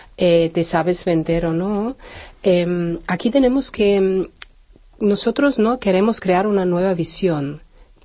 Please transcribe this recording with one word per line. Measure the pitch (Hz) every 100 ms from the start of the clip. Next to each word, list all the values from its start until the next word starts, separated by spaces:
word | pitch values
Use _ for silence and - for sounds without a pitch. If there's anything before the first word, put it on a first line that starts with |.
| - -
eh, | 180 170 165
te | 170
sabes | 165 170 160 180 -
vender | 165 156 170 170
o |
no. | 165 190 208 220 269 - - - -
Em, | 202 175 175 175 170 165 -
aquí | 185 240
tenemos | 277 254 262 262
que, | - 202 202
mm, | 190 190 175 _ - _ _ - _ - 202
nosotros, | 202 - 226 285 262
¿no? | 220 247
queremos | 202 185 214 220
crear | 190 180 208
una | 202 180
nueva | 175 190 175
visión, | 160 - 190 156 139 151 - _ - _